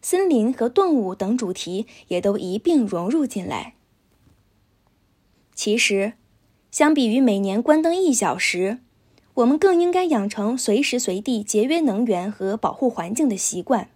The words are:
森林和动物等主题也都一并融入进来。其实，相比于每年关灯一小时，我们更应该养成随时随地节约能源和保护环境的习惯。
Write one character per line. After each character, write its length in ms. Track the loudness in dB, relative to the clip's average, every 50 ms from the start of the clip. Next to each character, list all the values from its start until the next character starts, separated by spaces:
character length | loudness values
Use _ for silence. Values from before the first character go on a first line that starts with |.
森 260 | -4 -2 0 0 2 2
林 240 | 2 2 2 0
和 160 | -2 -2 -2 0
动 280 | 2 2 2 4 2
物 180 | 2 0 -2 -4
等 240 | -4 -2 -2 -2 -2
主 160 | -2 -4 -6
题 320 | -6 -8 -8 -6 -6 -6 -8 -12 -20 -10 _
也 120 | -4 -2
都 180 | 0 0 -2 0
一 200 | -4 -4 -6 -2
并 280 | 0 2 2 2 2
融 220 | 2 -2 -4 -2 -2
入 180 | 0 0 -2
进 220 | -2 -4 -6 -6 -6
来。 280 | -6 -8 -8 -12 -18 _ _ _ _ _ _ _ _ _ _ _ _ _ _ _ _ _ _ _ _ _ _ _ _ _ _ _ _ _ _ _ _ _ _ _ _
其 240 | -8 -2 -2 0 2
实， 360 | 2 0 0 0 -2 -4 -6 _ _ _ _ _ _ _ _ _ _ _
相 220 | 0 2 4 4 4
比 140 | 4 2 2
于 140 | 2 4
每 160 | 4 4 2 2
年 220 | 0 -2 -2 -2
关 200 | 2 4 4 4
灯 140 | 4 2 0
一 160 | 2 2 2
小 260 | 2 2 0 0 -2 -2
时， 420 | -2 -4 -2 -2 -2 -2 -4 -6 _ _ _ _ _ _ _ _ _ _ _
我 100 | 2 2
们 120 | 4 4 4
更 220 | 4 4 4 4
应 120 | 2 2
该 120 | 2 0 0
养 220 | 2 0 0 0 -2
成 300 | -4 -4 -4 -2 -2 -2
随 240 | -2 0 0 0
时 180 | 0 0 -2 -2
随 220 | -2 -2 -4 -4
地 220 | -4 -4 -4 -4 -4
节 200 | -2 0 0 0
约 160 | 2 0 0
能 240 | 2 0 0 0 0
源 260 | 0 0 -2 -2 -6
和 280 | -8 -6 -4 -4 -4 -2
保 160 | -4 -4 -4
护 160 | 0 -2 -2
环 240 | -2 -2 -8 -6 -2
境 160 | 0 0 0
的 80 | 0 -2
习 240 | -4 -6 -6 -6
惯。 300 | -2 0 0 -2 -2 -6 _